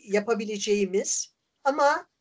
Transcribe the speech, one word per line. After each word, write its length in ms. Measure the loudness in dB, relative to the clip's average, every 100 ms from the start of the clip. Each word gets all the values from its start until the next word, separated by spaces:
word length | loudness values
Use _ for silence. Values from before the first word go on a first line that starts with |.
yapabileceğimiz 1300 | -2 -2 0 -2 -2 -6 0 0 2 0 -2 -4 -6 _ _ _
ama, 420 | -2 2 2 2 -4 _